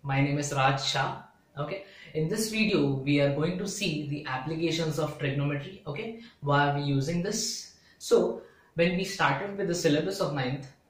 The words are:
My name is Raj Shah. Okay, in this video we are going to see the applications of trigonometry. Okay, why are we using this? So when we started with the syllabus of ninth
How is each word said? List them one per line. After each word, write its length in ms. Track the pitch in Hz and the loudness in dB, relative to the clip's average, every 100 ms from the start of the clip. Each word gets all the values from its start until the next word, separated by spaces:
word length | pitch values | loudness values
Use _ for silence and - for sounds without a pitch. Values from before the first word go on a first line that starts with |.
My 180 | 143 139 | 0 2
name 160 | 143 147 | 2 0
is 160 | 143 | -2
Raj 300 | 139 135 139 | 2 2 2
Shah. 400 | - 139 143 - - _ _ 143 | 0 0 -2 -4 -14 _ _ -8
Okay, 280 | 147 190 - - - | -6 -8 -12 -20 -8
in 160 | 156 156 | -2 0
this 220 | 220 220 | 0 -2
video 360 | 220 185 156 139 | 2 2 4 2
we 300 | 135 139 143 | 2 2 4
are 120 | 139 143 | 4 2
going 200 | 165 180 | 0 -2
to 120 | 202 | -4
see 400 | - 190 151 143 | -2 -2 -2 -4
the 180 | 147 131 | -6 -4
applications 720 | 127 147 160 165 160 160 160 | -6 -4 -2 0 0 0 0
of 180 | 143 - | -2 -2
trigonometry. 640 | 139 139 143 143 - - - | -2 0 0 -2 -6 -12 -10
Okay, 320 | 143 226 - - _ | -8 -8 -10 -16 _
why 300 | 143 143 143 | 2 4 4
are 40 | |
we 80 | 143 | 2
using 400 | 143 135 143 175 | 0 0 2 -2
this? 520 | 196 220 - - - _ _ _ | 0 -2 -4 -6 -12 _ _ _
So 440 | - - - - - - _ | 4 4 4 -2 -12 -20 _
when 220 | - 175 180 | 0 2 2
we 80 | |
started 520 | 190 - 143 139 202 202 | -2 0 0 2 -4 -4
with 120 | 175 | -2
the 80 | 170 | 2
syllabus 440 | 156 151 185 - | 4 4 2 -2
of 140 | 151 | -2
ninth 320 | 143 127 139 - _ | 0 -2 -4 -8 _